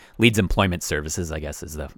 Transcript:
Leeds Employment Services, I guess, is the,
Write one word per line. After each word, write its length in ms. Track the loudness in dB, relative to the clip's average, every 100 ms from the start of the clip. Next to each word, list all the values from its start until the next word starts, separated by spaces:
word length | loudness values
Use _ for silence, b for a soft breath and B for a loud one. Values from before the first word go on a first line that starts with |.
| b 4
Leeds 200 | 4 6
Employment 460 | 2 2 2 0
Services, 480 | -2 -4 -4 -6 -6
I 80 | -6
guess, 240 | -8 -10
is 120 | -10 -10
the, 140 | -10